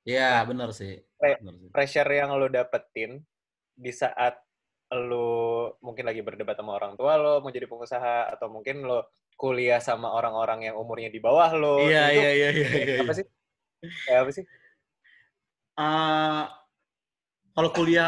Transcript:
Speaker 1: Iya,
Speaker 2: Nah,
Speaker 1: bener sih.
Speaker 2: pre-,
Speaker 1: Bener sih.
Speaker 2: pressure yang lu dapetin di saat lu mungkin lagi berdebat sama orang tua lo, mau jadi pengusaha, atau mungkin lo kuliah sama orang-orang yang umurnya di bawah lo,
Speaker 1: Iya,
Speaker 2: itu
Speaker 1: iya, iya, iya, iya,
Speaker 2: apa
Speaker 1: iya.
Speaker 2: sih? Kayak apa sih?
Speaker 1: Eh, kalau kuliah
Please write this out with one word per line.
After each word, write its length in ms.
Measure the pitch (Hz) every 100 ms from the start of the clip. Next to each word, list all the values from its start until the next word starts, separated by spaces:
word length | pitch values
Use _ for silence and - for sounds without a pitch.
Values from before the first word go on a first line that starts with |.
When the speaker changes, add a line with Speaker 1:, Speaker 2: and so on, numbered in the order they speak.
| 120
Speaker 1:
Iya, 340 | 131 131 120
Speaker 2:
Nah, 40 | 120
Speaker 1:
bener 240 | 123 117
sih. 300 | 101 98 95 _ -
Speaker 2:
pre-, 220 | 143 139
Speaker 1:
Bener 120 | 95 87
sih. 100 | 92
Speaker 2:
pressure 360 | 143 139 151 143
yang 180 | 143 143 139
lu 80 | 131
dapetin 800 | 127 123 120 - 117 110 139 156 _ _ _ _
di 160 | _ 123
saat 480 | 120 123 - 123 - _ _ _ _ _
lu 800 | 127 123 120 117 117 117 117 117 -
mungkin 240 | 123 113 120
lagi 160 | 113
berdebat 320 | 104 101 104
sama 240 | 104 107 101
orang 160 | 101
tua 240 | 104 139 156
lo, 240 | 147 147
mau 80 | 135
jadi 160 | 123 120
pengusaha, 640 | 117 117 123 123 120 110
atau 160 | 110 110
mungkin 400 | 110 127 143 127
lo 240 | 123 - _ _
kuliah 480 | - 135 123 123 120
sama 300 | 127 117 113
orang-orang 560 | 113 113 110 113 113 110
yang 60 | 110
umurnya 320 | 117 113 113
di 80 | 110
bawah 320 | 113 151 165 160
lo, 260 | 147 143
Speaker 1:
Iya, 320 | 151 156 147
Speaker 2:
itu 60 | 147
Speaker 1:
iya, 100 | 143
iya, 180 | 143 143
iya, 140 | 151 135
iya, 260 | 147 139 127
Speaker 2:
apa 80 | -
Speaker 1:
iya. 80 | 160
Speaker 2:
sih? 80 | 202 _ _ _ _ _ 170 170 135
Kayak 120 | 127
apa 80 | 131
sih? 140 | - - _ _ _ _ _ _ _ _ _ _ _ _
Speaker 1:
Eh, 680 | - 151 156 156 156 156 151 - - _ _ _ _ _ _ _ _ _
kalau 160 | 160 165
kuliah 320 | 175 165 170